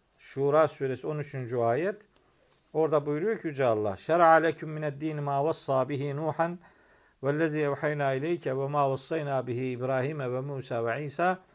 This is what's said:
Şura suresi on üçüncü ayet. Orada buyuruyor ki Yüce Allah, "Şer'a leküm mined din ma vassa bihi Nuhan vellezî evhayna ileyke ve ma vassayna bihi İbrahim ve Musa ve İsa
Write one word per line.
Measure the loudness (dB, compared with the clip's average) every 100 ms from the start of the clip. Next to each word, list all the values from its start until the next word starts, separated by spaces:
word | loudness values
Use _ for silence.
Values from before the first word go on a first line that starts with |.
| _ -20
Şura | -12 -2 2 4 4
suresi | 2 -4 -4 -4
on | -6
üçüncü | -6 -8 -4 0
ayet. | 2 2 -2 -4 -12 _ _ _ _ _ _
Orada | 0 2 2 0
buyuruyor | -2 -2 -2
ki | -4
Yüce | 0
Allah, | 2 4 0 -2
"Şer'a | 0 6 8
leküm | 8 6 -2 -6
mined | -6 -6 -4
din | -6 -4
ma | -2 0
vassa | 0 -2 0 0 0
bihi | -2 -4 -2
Nuhan | -2 0 -2 -4 -14 _ _ _ _ _
vellezî | 0 2 2 2
evhayna | 0 0 0 0 0
ileyke | 0 0 -2 -2 -2
ve | 0
ma | 2 2
vassayna | 0 -2 -2 0 -2 -2
bihi | -2 -2
İbrahim | -2 -2 0 0 -2
ve | -4 -4
Musa | -4 -6 -4 -2 -2
ve | -2
İsa | -6 -2 0 0 -6